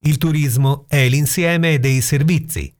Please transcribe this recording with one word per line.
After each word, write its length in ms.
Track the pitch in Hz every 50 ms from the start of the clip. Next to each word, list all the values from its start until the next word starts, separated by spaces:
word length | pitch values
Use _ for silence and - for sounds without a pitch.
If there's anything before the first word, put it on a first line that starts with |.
| -
Il 120 | 151 151 135
turismo 680 | - 165 151 151 147 139 117 127 139 135 139 139 - _
è 180 | - 143 131 127
l'insieme 720 | 127 143 151 135 - - 170 170 170 170 165 165 156 139
dei 220 | 123 139 131 131
servizi 760 | 117 - - 143 143 160 180 156 160 - - - 67 67 _ _